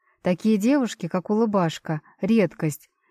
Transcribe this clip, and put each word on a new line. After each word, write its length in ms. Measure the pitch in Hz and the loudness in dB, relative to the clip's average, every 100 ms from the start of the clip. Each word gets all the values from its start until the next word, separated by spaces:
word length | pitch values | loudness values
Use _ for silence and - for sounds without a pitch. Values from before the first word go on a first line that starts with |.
| _ _ | _ _
Такие 320 | - 180 214 214 | -4 0 0 2
девушки, 540 | 214 294 240 - 170 | 2 2 0 -4 -6
как 200 | 185 - | -6 -2
улыбашка, 720 | 214 233 202 165 - - 151 - _ | 0 0 0 0 -2 -6 -8 -8 _
редкость, 680 | 180 226 180 - 156 143 _ _ _ | 0 2 2 0 -4 -4 _ _ _